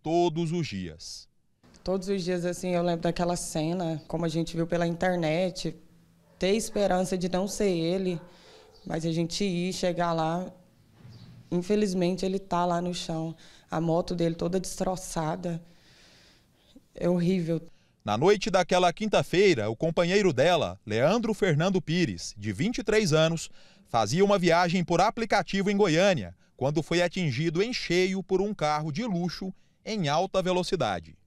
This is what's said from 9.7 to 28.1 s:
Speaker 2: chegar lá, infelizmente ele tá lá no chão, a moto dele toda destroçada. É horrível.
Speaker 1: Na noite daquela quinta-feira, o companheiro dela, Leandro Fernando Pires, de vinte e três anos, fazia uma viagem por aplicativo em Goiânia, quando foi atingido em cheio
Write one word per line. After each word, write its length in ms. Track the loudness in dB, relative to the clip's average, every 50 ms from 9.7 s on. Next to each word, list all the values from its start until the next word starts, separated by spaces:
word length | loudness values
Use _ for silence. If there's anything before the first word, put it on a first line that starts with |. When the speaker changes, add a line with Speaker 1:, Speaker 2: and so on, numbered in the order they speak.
| -2
Speaker 2:
chegar 400 | -2 -2 -2 0 0 -2 0 0
lá, 360 | 0 0 -2 -2 -4 -6 -8 -14 -20 _ _ _ _ _ _ _ _ -20 -20 -20 -20 -20 -20 -20 -20 -10 -4
infelizmente 760 | -4 -4 0 0 2 2 2 0 0 0 0 0 0 0 -2
ele 140 | -2 -4 -4
tá 240 | -4 -2 -2 0 0
lá 180 | 0 0 0
no 120 | -2 -4 -6
chão, 420 | -6 -6 -6 -6 -4 -6 -6 -8 -12 -18 -20 -20 -20 _ _
a 120 | -4 -2
moto 340 | 0 2 0 0 0 -2 -2
dele 200 | -2 0 -2 0
toda 260 | -2 -4 -2 -2 -4
destroçada. 1000 | -4 -6 -6 -4 -4 -4 -4 -6 -8 -8 -6 -4 -4 -4 -4 -4 -6 -6 -8 -8 -10 -16 -20 _ _ _ -20 _ -20 -20 -20 _ _ _ _ _ _ _ _ _ _ _ _ -20 _ _ _
É 140 | -4 0 0
horrível. 520 | 2 2 2 2 2 0 0 -2 -4 -4 -4 -10 -20 _ _ _ _ _ _
Speaker 1:
Na 120 | -2 0
noite 320 | 2 4 4 4 4 0 0
daquela 440 | 2 2 2 4 2 4 4 2 2
quinta-feira, 760 | 0 -2 2 2 2 2 2 2 4 6 6 4 4 0 -2
o 60 | -2
companheiro 560 | -2 -2 -2 0 0 0 2 2 4 4 2
dela, 480 | 4 4 4 4 4 4 2 -2 -4 -10 _
Leandro 480 | -4 0 2 4 4 2 2 0 -2 -2
Fernando 480 | 0 2 2 2 2 2 2 0 0
Pires, 520 | 0 0 0 0 0 0 -2 -8 -10 -12 -12
de 160 | -8 -6 -6 -4
vinte 240 | -2 -2 -2 -2
e 60 | -2 -2
três 280 | 2 2 2 4 4
anos, 380 | 4 4 4 2 0 -4 -8 -12 -16 -20 -20 -20 -20 -20 -12
fazia 360 | _ 2 2 2 2 4 4 4
uma 160 | 4 4 4
viagem 460 | 4 4 4 4 4 2 2 0 2
por 160 | 2 4 4
aplicativo 680 | 4 2 2 -2 -2 2 2 0 2 0 -2 0 0 2
em 60 | 2
Goiânia, 580 | 4 4 4 6 6 6 4 4 2 -2 -8 -12 _ _ _ _
quando 260 | -2 -2 0 0 0
foi 200 | -2 0 2 2
atingido 600 | 2 2 0 0 -2 0 0 0 -2 0 0 0
em 120 | -2 0 -2
cheio 500 | -6 -2 0 2 2 2 2